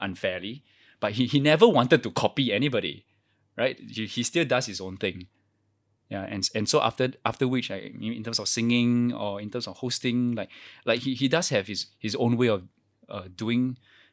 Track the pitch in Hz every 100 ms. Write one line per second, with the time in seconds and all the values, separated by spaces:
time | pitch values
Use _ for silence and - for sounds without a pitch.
0 | 98 87 95 90 98 135 - _ _ _
1 | 104 104 120 143 147 156 226 147 123 151
2 | 107 - 107 - 123 101 143 117 85 69
3 | - _ _ _ _ - 127 - 110 110
4 | 104 - 117 170 147 127 107 95 95 95
5 | 98 90 92 _ _ _ _ _ _ _
6 | _ 101 95 101 95 110 107 151 113 -
7 | 127 - 113 - 127 127 - 98 104 -
8 | 110 117 113 113 101 - 117 120 120 120
9 | 120 113 104 101 104 123 107 - 123 -
10 | 127 123 120 113 98 - - - - 117
11 | 131 120 135 165 170 110 98 98 - _
12 | 110 - 120 117 123 101 92 _ _ _
13 | _ 101 92 90 110 120 127 123 _ _
14 | _